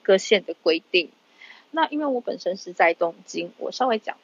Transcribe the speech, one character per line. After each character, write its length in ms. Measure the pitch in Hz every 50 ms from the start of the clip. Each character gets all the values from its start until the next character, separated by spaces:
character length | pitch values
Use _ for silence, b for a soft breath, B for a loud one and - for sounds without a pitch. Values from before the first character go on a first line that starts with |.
| -
个 140 | - 196 190
县 260 | 190 - 220 196 175
的 80 | - 165 -
规 200 | - 175 165 165 - _
定。 180 | - 180 165 139 _ _ _ b b b b b b b b b
那 160 | - 320 320 -
因 120 | 294 294
为 60 | 302
我 160 | 285 269 240
本 180 | 233 - - 180
身 160 | - 180 185
是 160 | 190 - 180
在 220 | 175 - 190 170 170
东 220 | - 175 170 170 - 185
京， 260 | - - 170 170 175 - -
我 140 | - -
稍 160 | - - 247 262
微 100 | 226 220
讲 180 | - - - -